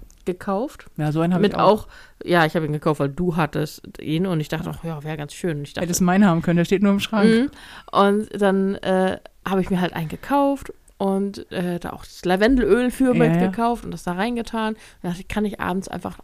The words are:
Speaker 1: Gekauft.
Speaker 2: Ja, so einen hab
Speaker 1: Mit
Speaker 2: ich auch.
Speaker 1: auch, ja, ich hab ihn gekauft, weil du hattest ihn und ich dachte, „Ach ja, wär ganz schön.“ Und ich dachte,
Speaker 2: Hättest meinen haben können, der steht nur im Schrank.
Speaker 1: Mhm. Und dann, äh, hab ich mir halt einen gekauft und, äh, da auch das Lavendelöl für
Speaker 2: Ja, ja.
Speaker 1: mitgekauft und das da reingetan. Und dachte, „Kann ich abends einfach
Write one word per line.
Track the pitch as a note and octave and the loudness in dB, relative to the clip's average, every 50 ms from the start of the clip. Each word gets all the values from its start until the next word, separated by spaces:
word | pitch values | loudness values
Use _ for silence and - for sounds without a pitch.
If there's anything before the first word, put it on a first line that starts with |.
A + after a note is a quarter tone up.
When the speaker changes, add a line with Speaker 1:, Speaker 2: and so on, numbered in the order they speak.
| - - - - - | -14 -20 -20 -12 -8
Speaker 1:
Gekauft. | - F3+ - - G#3 F#3+ G3 B3 D#4 - - - - - | -8 -8 -6 -4 -4 -4 -4 -4 -6 -10 -14 -20 -14 -8
Speaker 2:
Ja, | - D3+ D3+ | -4 -2 -2
so | D3 D#3+ | 0 0
einen | E3 F3 F3+ | 2 2 2
hab | F3 | 4
Speaker 1:
Mit | G#3 G3+ | 2 2
Speaker 2:
ich | - - | 2 2
auch. | - F#3 G#3 G#3+ - | 4 4 4 2 0
Speaker 1:
auch, | - - - - - - - - | -8 -18 -20 -20 -20 -20 -10 -4
ja, | - F3 E3+ D#3+ | 0 2 2 2
ich | D#3 - | 2 0
hab | E3+ D#3+ | -2 -2
ihn | D3 | -2
gekauft, | D3+ D3+ - E3 D3+ - | -4 -2 0 -2 0 0
weil | C#3+ C#3 | -2 -2
du | C#3 - F3+ F3+ D#3 | -2 -2 -2 -2 0
hattest | F3 D#3 D3 - D3+ D3+ - - - - - - - | 0 0 -2 -2 -4 -6 -6 -8 -14 -20 -20 -18 -12
ihn | - - D#3 E3 F#3+ | -8 -4 -2 -2 0
und | F#3+ F3 D#3 | 0 -2 -2
ich | D3+ - | -2 -4
dachte, | D#3+ D#3+ F3 E3 | -6 -6 -6 -6
„Ach | D3 - - | -8 -8 -10
ja, | E3 D#3+ D3 | -10 -10 -10
wär | C#3+ D#3 D#3 | -10 -10 -10
ganz | D3+ D3 C#3+ | -8 -10 -12
schön.“ | - - - F3 D#3 D3 | -10 -6 -4 -4 -4 -4
Und | C#3+ | -8
ich | - | -10
dachte, | - - F3+ | -8 -6 -4
Speaker 2:
Hättest | E3 F3 - | -2 0 2
meinen | F#3 F3+ F#3 G3 G#3 | 2 4 6 6 6
haben | F#3+ E3 E3+ | 6 4 2
können, | - F3+ E3+ F3 | 2 2 2 2
der | E3+ | 2
steht | - G3 F#3 | 2 2 2
nur | G3+ G3+ | 4 2
im | G3+ G3+ | 2 2
Schrank. | - - A3 G#3 G3+ | -2 -2 0 4 4
Speaker 1:
Mhm. | A3+ A3 A3+ C4 D4 - - - - - - - - - - | 6 6 4 2 0 -4 -10 -20 -20 -20 -20 -10 -2 2 4
Und | G3 G3+ G3+ G#3 G#3+ - - - | 4 4 4 2 -2 -4 -2 0
dann, | G#3 G3 F#3+ G3 F#3+ F#3+ G3+ | 2 2 4 2 2 0 -2
äh, | - - F#3 F#3+ F#3 F#3 F#3 - - - - _ _ - - | -4 -2 0 2 2 2 0 -2 -4 -10 -16 _ _ -6 -2
hab | F#3+ F#3+ | -2 0
ich | F3 - | 0 0
mir | G3 F3+ | 0 0
halt | F3+ E3 - | -2 -2 -4
einen | - D#3+ D3+ | -4 -8 -8
gekauft | - - - - C#4 C#4+ C#4 C#4 C#4 C4+ - - - _ _ _ _ - | -10 -10 -6 -2 0 2 2 2 0 -4 -6 -14 -18 _ _ _ _ -4
und, | G3 G3 F#3+ G3 G3+ G3+ G3 - - - | -2 -2 0 0 -2 -4 -6 -10 -12 -8
äh, | - - F3 F3+ F3 E3+ | -6 -4 -4 -4 -4 -6
da | - - | -6 -8
auch | - - - | -10 -12 -14
das | - - - - | -18 -12 -4 0
Lavendelöl | F3 F#3 F#3+ G#3 A#3 C#4 B3 A3+ - G3+ A#3+ B3 B3 | 0 2 4 4 4 4 4 4 4 4 4 4 2
für | - - C4+ B3+ B3 | 2 2 2 4 4
Speaker 2:
Ja, | E3 D#3+ | 4 4
ja. | D#3 | 4
Speaker 1:
mitgekauft | E3 E3+ F#3 F#3+ F#3 A#3 A#3 A#3 A#3+ A3+ - | 4 4 2 0 0 0 -2 -2 -2 -4 -6
und | E3+ | -10
das | E3+ E3 | -12 -8
da | - F3+ | -8 -6
reingetan. | F3 F3+ G3+ A#3+ B3 A#3 A3+ - - A3+ A3 A3 A3 | -4 -4 -2 -4 -4 -6 -6 -6 -4 -4 -4 -4 -4
Und | - - - - _ - F3+ | -8 -12 -20 -16 _ -8 -8
dachte, | F3 F#3 F#3+ | -8 -8 -8
„Kann | - - G#3+ G#3+ | -6 -4 -2 -2
ich | G3+ G#3 - | -2 -4 -6
abends | - F3+ F3+ F#3+ F#3 - | -6 -4 -4 -4 -6 -8
einfach | - F3+ - F#3+ F3 - | -10 -10 -10 -10 -12 -12